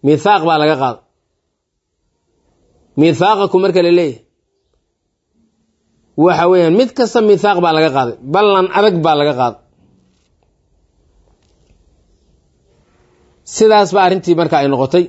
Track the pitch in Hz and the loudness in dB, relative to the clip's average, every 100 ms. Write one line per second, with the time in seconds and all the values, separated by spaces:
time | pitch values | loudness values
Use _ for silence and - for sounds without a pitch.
0 | 135 147 202 202 160 156 151 147 131 113 | 0 0 0 0 0 0 0 -2 -4 -8
1 | _ _ _ _ _ _ _ _ _ _ | _ _ _ _ _ _ _ _ _ _
2 | _ _ _ _ _ _ _ _ _ - | _ _ _ _ _ _ _ _ _ 0
3 | 160 139 185 214 196 185 190 180 170 175 | 0 2 0 0 0 0 0 0 2 0
4 | 165 120 _ _ _ _ _ _ _ _ | 0 -8 _ _ _ _ _ _ _ _
5 | _ _ _ _ _ _ _ _ _ _ | _ _ _ _ _ _ _ _ _ _
6 | _ - 165 160 170 185 165 180 254 - | _ -2 0 2 2 2 2 2 0 -2
7 | 233 240 214 196 208 185 175 156 160 135 | -2 0 2 2 2 0 0 0 0 0
8 | 123 - 127 165 208 196 185 - 208 180 | -4 -8 -6 -2 0 0 0 0 0 0
9 | 160 147 147 127 123 110 _ _ _ _ | -2 0 -2 -2 -4 -4 _ _ _ _
10 | _ _ _ _ _ _ _ _ _ _ | _ _ _ _ _ _ _ _ _ _
11 | _ _ _ _ _ _ _ _ _ _ | _ _ _ _ _ _ _ _ _ _
12 | _ _ _ _ _ _ _ _ _ _ | _ _ _ _ _ _ _ _ _ _
13 | _ _ _ _ - - 220 214 196 185 | _ _ _ _ -18 0 2 4 2 0
14 | 185 190 170 170 165 156 139 135 131 170 | 0 0 -2 -2 0 -2 -2 -2 0 -2